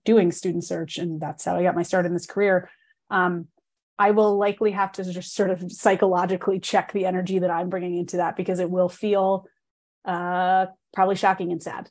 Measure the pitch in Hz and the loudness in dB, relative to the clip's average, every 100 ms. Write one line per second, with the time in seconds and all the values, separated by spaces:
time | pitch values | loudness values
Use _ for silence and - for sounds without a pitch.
0 | - 226 175 - 185 170 170 170 156 - | 4 4 4 0 -2 -4 -4 -6 -8 -6
1 | 175 160 156 - 170 175 180 170 170 185 | -6 -6 -8 -6 -4 0 0 0 0 0
2 | 170 175 - 196 202 185 185 _ _ _ | 0 -2 -4 0 2 2 0 _ _ _
3 | _ 196 180 175 - _ _ _ _ - | _ 0 0 -2 -8 _ _ _ _ 0
4 | 208 214 214 202 208 202 214 196 190 - | 4 6 4 4 0 0 -2 0 -4 -4
5 | 185 180 - - 190 180 180 - 208 190 | -8 -8 -8 -2 0 0 -6 0 2 4
6 | 196 180 180 185 - 190 - 196 - 202 | 4 2 0 -2 -2 -2 0 -2 0 -2
7 | 185 185 180 190 180 170 180 185 180 175 | -2 -2 -2 0 0 0 -4 -4 -4 -4
8 | 175 180 170 - 180 180 175 185 180 - | -4 -2 -2 -2 -4 -2 0 0 0 0
9 | 214 196 190 190 190 _ _ _ _ _ | 0 2 2 0 -4 _ _ _ _ _
10 | - 175 175 180 180 185 185 - _ - | -6 -4 -2 0 2 2 2 -6 _ 0
11 | 190 196 196 185 175 165 175 - - | 0 4 2 2 -4 -6 -8 -12 -14